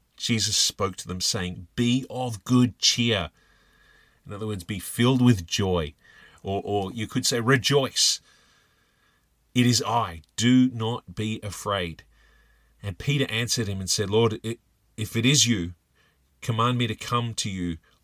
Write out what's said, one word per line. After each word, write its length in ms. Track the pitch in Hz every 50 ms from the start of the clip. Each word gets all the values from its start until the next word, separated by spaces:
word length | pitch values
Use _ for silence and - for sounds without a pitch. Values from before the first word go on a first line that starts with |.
| _ _ _
Jesus 400 | - - - 120 110 98 104 104
spoke 400 | - - - - - 101 95 90 -
to 100 | - -
them, 120 | 90 92
saying, 480 | - - - 110 92 90 92 - - - _
"Be 300 | - 120 120 120 131 131 -
of 360 | - 123 127 123 113 98 -
good 340 | - 127 127 123 117 95 _
cheer." 500 | - - - - 117 117 110 98 87 76 - _ _ _ _ _ _ _ _ _ _ _ _ _ _ _ _ _ -
In 60 | -
other 160 | 104 101 110 107
words, 160 | 107 98 85
be 160 | - 110 95
filled 420 | - - - - 120 123 135 127
with 260 | 123 123 120 95 85 -
joy. 480 | - - 101 95 90 87 80 73 - _ _ _ - - - - - - -
Or, 180 | 92 98 98 -
or 300 | - 104 104 95 95 90
you 140 | 113 107 101
could 180 | - 127 127
say, 160 | - 135 120
"Rejoice. 800 | 117 117 135 131 - - 135 147 - - - - - - - - _ _ _ _ _ _ _ _ _ _ _ _ _ _ _ _ _ _ _ _ _ _ _ _ _ _ -
It 120 | 127 123
is 180 | 120 120 113 -
I. 360 | - 113 120 113 90 85 82 - _ _ -
Do 320 | 110 120 127 127 127 127
not 440 | 120 117 113 110 120 120 - - 90
be 280 | - 110 110 110 110 -
afraid." 600 | 107 92 - - 104 101 98 90 85 80 - - _ _ _ _ _ _ _ _ _ _ _ _ _ _ _ -
And 140 | 101 90 -
Peter 280 | - - 143 147 135 -
answered 380 | 113 113 120 117 - - 120 101
him 120 | 101 95
and 100 | 95 92
said, 200 | - - 104 95
"Lord, 300 | 101 110 117 113 110 - -
i-, 140 | 110 - - _ _ _ _ _ _ _ -
if 180 | 110 - -
it 100 | 117 110
is 220 | 127 147 143 - 117
you, 260 | 117 104 85 90 87 _ _ _ _ _ _ _ _ _ _ _ _ _
command 360 | - - 117 110 113 120 123 120
me 100 | 120 113
to 80 | 110
come 380 | - - - 123 120 120 117 113
to 140 | - - -
you 280 | 98 92 87 87 82 80 _ _ _ _